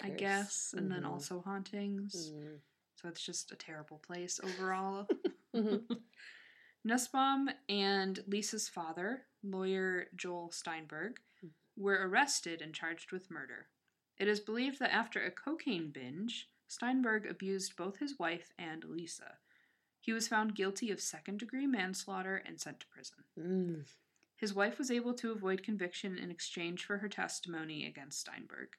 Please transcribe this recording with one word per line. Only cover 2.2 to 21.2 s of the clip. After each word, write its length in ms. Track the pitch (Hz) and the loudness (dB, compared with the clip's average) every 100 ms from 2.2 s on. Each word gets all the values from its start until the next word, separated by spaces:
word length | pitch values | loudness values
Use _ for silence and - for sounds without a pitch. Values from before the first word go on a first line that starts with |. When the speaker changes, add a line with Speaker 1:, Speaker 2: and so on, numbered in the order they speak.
| 156 | -6
Speaker 2:
Mm. 240 | 151 151 151 - _ _ _ | -8 -10 -12 -18 _ _ _
Speaker 1:
So 120 | 175 | -10
it's 160 | 170 | -8
just 280 | - 175 - | -6 -4 -6
a 40 | - | -10
terrible 420 | - 156 156 151 | -10 -10 -10 -14
place 420 | - 175 175 - | -8 -6 -4 -4
overall. 640 | 190 185 190 185 190 196 202 | -4 -2 0 2 0 0 0
Speaker 2:
<laughs> 40 | - - - _ | 2 0 -4 _
Mm-hmm. 380 | 220 220 208 - | 2 4 4 2
Speaker 1:
<laughs> 40 | 233 - - - - - - - _ | -4 -6 -20 -18 -18 -20 -20 -20 _
Nussbaum 640 | 220 247 247 269 269 269 277 - - | 2 2 4 4 6 6 4 0 0
and 520 | 202 196 196 190 190 196 | 4 6 6 4 0 0
Lisa's 420 | 202 208 214 - | 0 0 -2 -2
father, 540 | - 160 160 185 262 - _ | -4 -6 -2 -2 -2 -6 _
lawyer 640 | 196 190 190 190 185 180 - 180 | -4 0 2 4 4 2 0 -4
Joel 340 | 185 175 170 | -4 -4 -4
Steinberg, 720 | - - 160 156 156 185 247 _ _ | -6 -4 -6 -6 -4 -4 -6 _ _
Speaker 2:
Mm. 60 | 170 - _ - | -16 -16 _ 0
Speaker 1:
were 320 | 196 190 190 | 4 6 6
arrested 540 | 208 285 - 175 165 | 6 6 4 0 -6
and 100 | 156 | -6
charged 380 | 147 165 165 - | -4 -4 -4 -6
with 180 | 185 185 | -8 -6
murder. 360 | 160 131 117 - _ _ _ _ - | -10 -8 -12 -14 _ _ _ _ 0
It 100 | 202 | 4
is 120 | 208 | 4
believed 380 | 208 226 262 269 | 2 0 2 2
that 160 | - | 4
after 280 | 208 233 - | 4 4 0
a 80 | - | -2
cocaine 600 | - - 320 285 185 156 | -2 -4 -2 0 0 0
binge, 560 | 139 127 151 226 - - _ - - | -4 -6 -4 -4 -4 -8 _ -14 -4
Steinberg 500 | 240 262 240 214 202 | 2 4 6 4 2
abused 500 | 175 190 190 185 - | -2 0 0 0 -4
both 220 | 180 202 | -4 -2
his 200 | 294 285 | -4 0
wife 320 | 170 170 - - | 0 0 -6 -10
and 240 | 170 160 | -6 -6
Lisa. 520 | 160 160 165 - - - _ _ _ _ _ _ | -6 -6 -6 -8 -12 -18 _ _ _ _ _ _
He 100 | - | -2
was 160 | 226 220 | 0 2
found 280 | 220 220 | 4 4
guilty 360 | 196 190 196 226 | 2 0 2 -2
of 100 | 185 | -2
second-degree 640 | - 160 | -4 -6